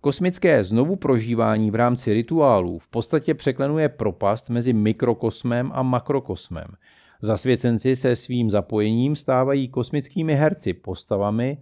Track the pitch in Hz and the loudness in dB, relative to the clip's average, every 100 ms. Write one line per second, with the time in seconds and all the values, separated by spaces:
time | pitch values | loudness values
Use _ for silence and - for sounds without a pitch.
0 | 143 135 180 185 185 139 95 110 147 190 | -2 0 -2 2 2 4 2 2 2 0
1 | 151 123 110 113 110 110 110 110 120 127 | 0 0 0 0 2 2 2 2 2 0
2 | - 107 117 160 143 107 90 85 _ 117 | 0 0 0 2 4 4 2 -6 _ -6
3 | 113 160 - 143 - 131 139 156 151 - | -2 -2 0 -2 -2 -2 -2 0 -2 0
4 | 107 87 101 113 - 120 123 113 107 110 | -4 0 -2 -2 -2 -2 2 2 2 2
5 | 120 113 117 - 123 120 131 131 131 123 | 0 0 -2 -4 -4 -2 -2 -2 -2 -2
6 | - 135 131 95 - 80 80 95 _ _ | 0 -4 -2 -10 -10 -14 -14 -20 _ _
7 | _ _ 104 107 127 123 123 117 131 131 | _ _ -2 -2 0 0 2 0 0 0
8 | 131 120 - 123 113 101 - 110 104 113 | 0 -2 -2 -2 2 0 0 -2 0 0
9 | 131 147 - 127 131 139 127 131 127 147 | 0 -2 0 0 2 0 -2 -6 -4 -4
10 | 139 - 160 143 156 - - 87 - 90 | -4 -6 0 2 2 0 -6 -6 -8 -12
11 | - 98 101 107 127 139 | -4 -2 0 0 -2 -6